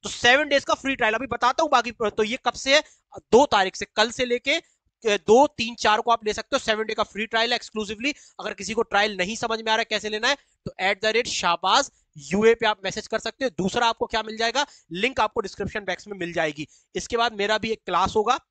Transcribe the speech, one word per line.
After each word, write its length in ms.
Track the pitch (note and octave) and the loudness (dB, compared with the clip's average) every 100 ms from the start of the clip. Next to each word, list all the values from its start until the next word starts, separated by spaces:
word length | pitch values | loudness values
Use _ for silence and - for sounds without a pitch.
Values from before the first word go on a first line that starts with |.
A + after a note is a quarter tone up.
तो 60 | G#3 | -10
seven 380 | - A#3+ C4+ D4+ | 0 4 4 4
days 160 | C#4 | 0
का 100 | - | 0
free 220 | D#4 C4+ C4 | -4 -2 -2
trial 180 | A3 | 0
अभी 140 | A3+ B3+ | -2 -4
बताता 360 | A#3+ A#3+ C4 | 0 0 2
हूँ 80 | D#4+ | 2
बाकी, 200 | C4 A#3 | 2 0
तो 320 | A3 G#3+ G#3 | -4 -4 -2
ये 140 | G#3+ B3 B3 | -2 -2 -4
कब 80 | |
से 220 | - C4 C#4 | -4 2 2
है? 80 | - _ _ - | 2 _ _ -20
दो 280 | _ A3+ C#4+ | _ 6 6
तारीख 300 | G#3 F#3+ - | 4 2 -4
से, 100 | G3 - | -6 0
कल 160 | A3+ | 0
से 140 | A#3 B3 | 0 -2
लेके, 300 | A#3+ C#4 E4 | -2 0 -2
अ, 60 | _ _ _ _ A3+ | _ _ _ _ -2
दो, 420 | G3+ - A#3 D4 | 0 6 6 6
तीन, 280 | - A#3 A#3+ | 2 -8 -2
चार 260 | A3 G#3+ | 2 2
को 100 | - | 2
आप 140 | A#3 G#3 | 0 0
ले 80 | |
सकते 220 | G#3+ - C4+ | -6 -4 -4
हो। 40 | |
Seven 260 | - G#3+ A3 | -2 -2 -2
डे 80 | |
का 100 | A3 | -4
free 220 | G#3 G3 A3 | -6 -4 -2
trial 280 | A3+ A#3 | 0 0
है 60 | A#3+ | -2
exclusively। 540 | - G#3+ G3+ G#3+ C4 D4 - - | -4 -8 -6 -4 -6 -6 -14 -12
अगर 140 | F#3 | -10
किसी 200 | G#3 F#3+ | -8 -6
को 80 | A3 | -4
ट्रायल 360 | A3+ G3 G#3+ F#3+ | 0 0 0 -2
नहीं 180 | F3+ A3+ | -4 -4
समझ 260 | A#3 A3+ | -4 -4
में 100 | A3 | -2
आ 40 | A3 | -2
रहा 60 | |
है 40 | A3+ | 0
कैसे 240 | G#3+ G#3 | -4 -4
लेना 180 | G#3+ A#3+ | -2 -2
है, 100 | C#4+ _ _ - | -2 _ _ -16
तो 80 | - | -4
एट 200 | F#3 G3+ | -2 0
द 40 | A3 | 0
रेट 220 | A3 A#3+ | 0 -2
शाहबाज 640 | - F3+ E3+ F#3 A#3 C#4 _ _ D#3 | -2 -2 0 2 2 0 _ _ -20
यूए 380 | C#3 F#3+ A3 A3+ | -6 2 4 4
पे 100 | A3 | 0
आप 160 | G#3 | -2
message 240 | F#3+ G#3+ - | -6 -8 -6
कर 120 | A3+ | -6
सकते 260 | A3+ - C4 | -6 -4 -6
हो। 40 | |
दूसरा 380 | - F#3 A#3+ A#3 | -2 -2 0 0
आपको 180 | A3+ A#3 | 0 -4
क्या 180 | A3+ | -4
मिल 140 | A3 A3 | -4 -2
जाएगा, 280 | A3+ A#3+ C#4+ - _ | -2 0 -4 -8 _
लिंक 280 | E3+ A#3 C4 | -4 -2 0
आपको 220 | G#3+ A#3+ | -2 0
description 380 | G3 - G3+ A3 | -2 -2 -8 -6
box 280 | F#3+ F3 G#3 | -6 -8 -8
में 100 | G3 | -8
मिल 160 | F3 | -4
जाएगी। 340 | E3+ D#3 D3 D3 _ _ F#3+ | -2 -2 -4 -12 _ _ -12
इसके 220 | - A#3 | -6 -2
बाद 160 | A#3 | -2
मेरा 240 | G#3+ G3+ G#3+ | 0 -2 0
भी 140 | A3 | -2
एक 100 | A3 - | -6 -2
class 300 | F3 F#3+ A3 | 0 2 0
होगा। 240 | G#3 B3 _ | 0 0 _